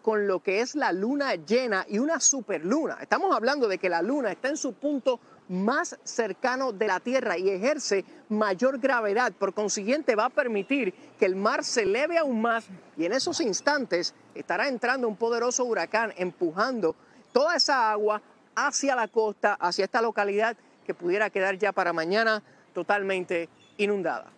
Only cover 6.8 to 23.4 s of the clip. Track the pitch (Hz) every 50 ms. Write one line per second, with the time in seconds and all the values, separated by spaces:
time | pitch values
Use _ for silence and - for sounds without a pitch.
6.8 | 220 214 185 180 - 247 254 262 247 226 180 170 185 196 196 180 196 262 302 294
7.8 | - - 208 196 185 - - - - _ 214 214 214 208 190 175 240 262 277 254
8.8 | 220 269 262 240 220 208 196 226 254 233 185 _ 202 190 185 - 208 202 - -
9.8 | 196 202 262 311 302 - 226 208 220 254 - - 277 247 220 202 185 - 269 285
10.8 | 247 185 - - - - - - 220 190 185 190 196 220 262 311 302 - - 254
11.8 | 208 190 196 240 294 320 339 330 320 277 247 220 220 233 226 226 220 - 190 -
12.8 | - - _ - 160 175 214 269 - 359 320 - 339 233 180 - - 294 294 294
13.8 | 247 - 180 175 170 - - - - - - 139 143 - 170 185 233 285 262 226
14.8 | - 240 254 277 247 226 208 180 233 233 240 233 233 254 247 - 254 247 226 190
15.8 | 165 - - 214 226 214 - - 185 180 170 - 180 165 156 185 220 262 262 226
16.8 | 185 160 160 _ - - - - - _ _ 247 285 320 349 330 330 - 285 262
17.8 | 233 214 214 208 214 208 214 208 - _ - _ _ _ _ 220 247 285 262 -
18.8 | - 277 262 247 220 208 _ 226 220 214 202 _ - 208 202 - - 175 165 -
19.8 | 190 185 - 247 226 233 208 - 202 202 196 202 220 226 226 _ _ _ _ _
20.8 | _ - 180 - 175 175 180 208 214 196 - 202 185 196 196 185 202 196 190 -
21.8 | 185 175 170 165 160 165 190 214 226 226 220 214 - - - - _ _ _ 185
22.8 | 170 - 202 208 196 190 190 185 180 - 185 170